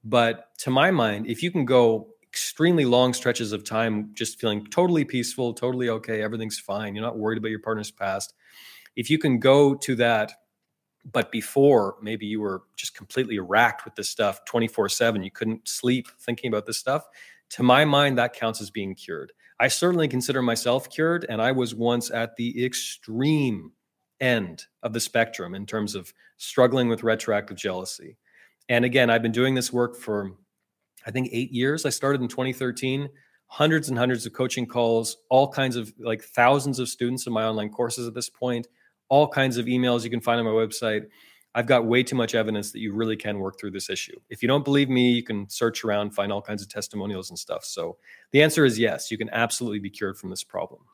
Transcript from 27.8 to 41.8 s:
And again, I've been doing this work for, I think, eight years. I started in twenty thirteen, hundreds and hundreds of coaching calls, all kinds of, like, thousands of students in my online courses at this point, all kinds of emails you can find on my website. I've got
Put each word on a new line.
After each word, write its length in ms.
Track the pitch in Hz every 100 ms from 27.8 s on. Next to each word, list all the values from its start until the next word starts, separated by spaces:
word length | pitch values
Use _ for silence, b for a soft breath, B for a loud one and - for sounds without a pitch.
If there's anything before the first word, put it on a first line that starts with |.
| 92 - - _ b b b b -
And 160 | 120
again, 260 | 123 131 120
I've 120 | 117
been 100 | 113
doing 240 | 113 131 131
this 160 | 123
work 240 | 123 120 -
for, 380 | - 104 98 92 _ _ _ _ _ - -
I 60 |
think, 180 | 120 127
eight 200 | 117 123
years. 340 | 127 131 156 143
I 40 |
started 320 | - 139 139
in 60 | 120
twenty 240 | - 131
thirteen, 580 | 127 127 123 131 135 143 b b b _
hundreds 420 | - 151 160 143
and 100 | 120
hundreds 280 | 127 123 110
of 80 |
coaching 320 | - 127 - 120
calls, 500 | 123 117 113 113 - _
all 180 | 131 139
kinds 300 | 143 135 120
of, 160 | 110 -
like, 220 | 117 110
thousands 580 | - - 123 143 139 127
of 100 | 120
students 380 | - 120 127 127
in 40 |
my 120 | 113
online 260 | 110 110 104
courses 380 | 107 120 117 117
at 60 |
this 160 | 117 -
point, 380 | _ 127 120 113 _ _ _ _
all 160 | 139 147
kinds 320 | 143 135 120
of 100 | 117
emails 360 | 123 123 120
you 60 | 113
can 100 | 117
find 180 | 120 117
on 80 | 113
my 60 |
website. 540 | 110 110 - 113 107 107 b b b b 120
I've 100 | 117
got 200 | 127